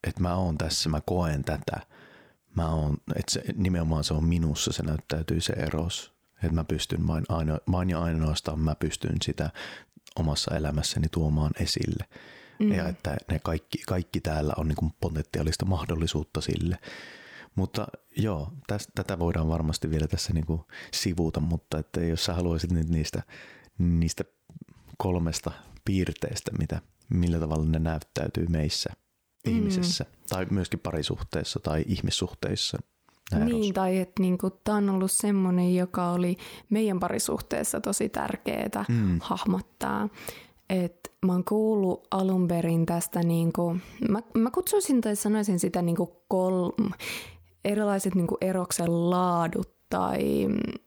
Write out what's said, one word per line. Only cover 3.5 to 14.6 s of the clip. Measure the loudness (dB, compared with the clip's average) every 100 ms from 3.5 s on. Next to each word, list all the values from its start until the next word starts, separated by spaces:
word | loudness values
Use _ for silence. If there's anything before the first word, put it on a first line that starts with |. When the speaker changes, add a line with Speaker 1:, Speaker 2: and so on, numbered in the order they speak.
| 0
Speaker 1:
nimenomaan | 2 2 2 0
se | 2
on | 2 2
minussa, | 4 2 0 -2
se | -2
näyttäytyy | -2 -4 -2 -4 0 0
se | 0
eros, | -2 -2 0 -2 -4 -10 _ _ _
että | 0 0
mä |
pystyn | 0 -2 -2 -2 0
vain | 0 0
aino-, | 0 0 -2 0
vain | 0 2
ja | 0
ainoastaan | 0 0 0 0 -2 0
mä | 0 0
pystyn | -2 -2 -2 -2
sitä | -2 -2 -4 -4 -14 -14 -20 -20 -14 -2
omassa | 0 0 -2 -2
elämässäni | 0 0 -2 0 0
tuomaan | 2 2 2 2 0
esille. | -2 0 -2 -2 -6 -12 -20 -20 -20 0
Speaker 2:
Mm. | 2
Speaker 1:
Ja | 2 0
että | -2 -4 -4 -2
ne | -2
kaikki, | 0 -2 _ -8 -2
kaikki | -2 0 -4
täällä | -2 0 0
on | 0